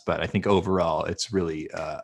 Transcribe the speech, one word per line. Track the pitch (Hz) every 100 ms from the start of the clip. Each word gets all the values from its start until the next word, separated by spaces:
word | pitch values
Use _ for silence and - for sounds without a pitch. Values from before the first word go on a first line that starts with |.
| -
but | 80
I | 82
think | 104 98
overall | 98 92 92 82 78 80
it's | 90 -
really, | 95 85 78 78
uh, | 85 78 76